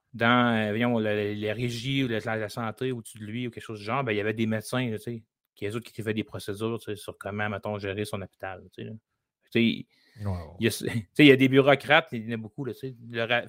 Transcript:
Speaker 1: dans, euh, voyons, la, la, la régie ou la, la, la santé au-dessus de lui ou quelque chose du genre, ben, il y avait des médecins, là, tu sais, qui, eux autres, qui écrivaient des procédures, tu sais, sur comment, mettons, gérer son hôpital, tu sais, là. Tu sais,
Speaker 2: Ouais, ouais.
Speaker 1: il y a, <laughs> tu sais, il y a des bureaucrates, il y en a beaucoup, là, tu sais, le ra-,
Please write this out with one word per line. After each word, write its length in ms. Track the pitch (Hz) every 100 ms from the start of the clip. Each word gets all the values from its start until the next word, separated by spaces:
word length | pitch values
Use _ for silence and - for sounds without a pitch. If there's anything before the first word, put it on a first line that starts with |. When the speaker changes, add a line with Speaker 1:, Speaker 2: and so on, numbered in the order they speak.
| _
Speaker 1:
dans, 460 | 113 117 123 120 110
euh, 120 | 107
voyons, 280 | 107 120 117
la, 160 | 107
la, 220 | 104 104 104
la 180 | 104
régie 500 | 110 123 117 131 135
ou 40 | 127
la, 100 | 110
la, 160 | 117 110
la 140 | 104
santé 420 | 127 113 - 131
au-dessus 280 | 120 - 107
de 60 | 107
lui 200 | 120 123
ou 60 |
quelque 120 | 110
chose 140 | - 107
du 80 | 104
genre, 180 | 135
ben, 80 | 127
il 60 | 104
y 40 |
avait 120 | 107
des 140 | 110 110
médecins, 420 | 110 - 127 123
là, 80 | 107
tu 60 |
sais, 200 | - 117 _ _ _
qui, 120 | - 101
eux 100 | 117
autres, 80 |
qui 80 | -
écrivaient 220 | - 107
des 100 | 107
procédures, 560 | 104 92 - 101 113 113
tu 60 | -
sais, 100 | 101
sur 220 | - -
comment, 320 | 98 104 107
mettons, 280 | 98 104 104
gérer 280 | 98 98 104
son 160 | 101
hôpital, 400 | 92 - 95 92 90
tu 100 | -
sais, 60 | 113
là. 40 | 110 _ _ _ _ _
Tu 0 |
sais, 340 | 117 113 - - _ _ -
Speaker 2:
Ouais, 100 | 101
ouais. 60 | 90 78 90
Speaker 1:
il 40 |
y 40 | 110
a, 40 |
<laughs> 0 |
tu 40 | -
sais, 280 | - 113 - -
il 60 | 147
y 60 |
a 40 | 127
des 140 | 131
bureaucrates, 580 | 135 135 135 - 156 165
il 120 | 120 110
y 60 |
en 40 | 113
a 20 |
beaucoup, 260 | 110 -
là, 100 | 127
tu 60 | 104
sais, 160 | 135 120 117
le 140 | 117
ra-, 200 | 117 120